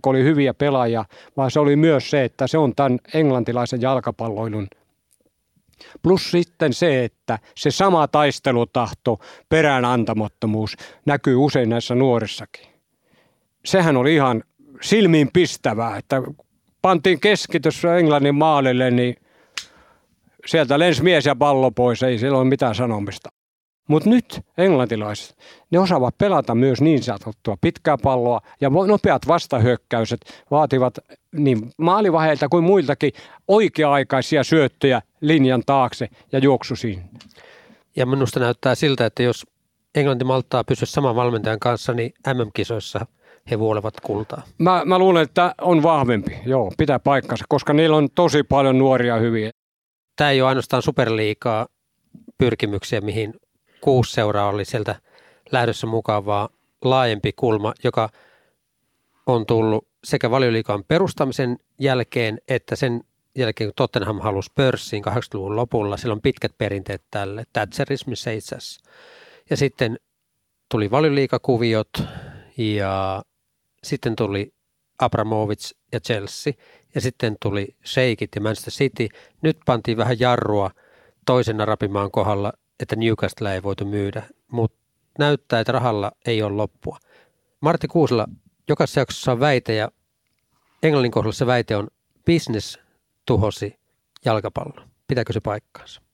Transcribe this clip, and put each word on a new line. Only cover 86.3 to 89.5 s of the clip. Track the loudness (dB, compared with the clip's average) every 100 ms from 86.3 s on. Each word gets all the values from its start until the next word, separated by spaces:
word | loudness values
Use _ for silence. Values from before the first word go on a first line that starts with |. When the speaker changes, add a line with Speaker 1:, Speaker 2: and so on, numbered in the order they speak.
| -2
Speaker 2:
ole | -2
loppua. | -4 -6 _ -14 -14 _ _ _ _ _ _
Martti | -2 -2 -2
Kuusela, | 0 2 0 -4 -10 _ _ -4
jokaisessa | -2 0 0
jaksossa | -4 -4 -4
on | 0
väite | 0